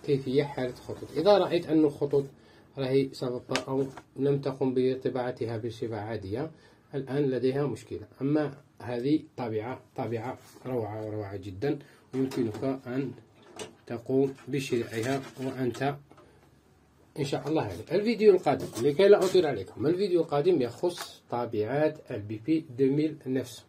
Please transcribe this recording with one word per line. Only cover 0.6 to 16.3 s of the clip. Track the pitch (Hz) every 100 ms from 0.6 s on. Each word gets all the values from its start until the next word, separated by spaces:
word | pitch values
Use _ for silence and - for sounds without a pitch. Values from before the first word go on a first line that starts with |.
| 127
الخطوط. | - - 107 107 139
إذا | 175 202
رأيت | 170 170 165
أن | 160 151
الخطوط | 143 143 143 135 - - - - -
راهي | 131 135 135
سبب | - 127 123 - 131 -
أو | 135 135 - - -
لم | 139 143
تقم | 139 131 135 127
بطباعتها | 127 131 127 123 123 127 113 117
بصفة | 117 110 117 110
عادية، | 107 110 95 110 160 - - _ _ 143
الآن | 131 135
لديها | 139 127 127 135 143
مشكلة. | 110 - 101 - -
أما | 135 151 147 - - _
هذه | 107 123 131 151 - -
طابعة، | 120 110 113 127 - -
طابعة | 113 113 120 127 - - 127
روعة | 127 104 107 107
وروعة | 107 101 98
جدًا، | 98 95 139 - - - _
ويمكنك | 131 131 143 113 107 135 135 120
أن | 131 131 - - _ - - - - -
تقوم | 117 - 131 139 - -
بشرائها | 139 139 120 113 113 120 139 135 -
وأنت | 131 127 123 113 135 143 - - -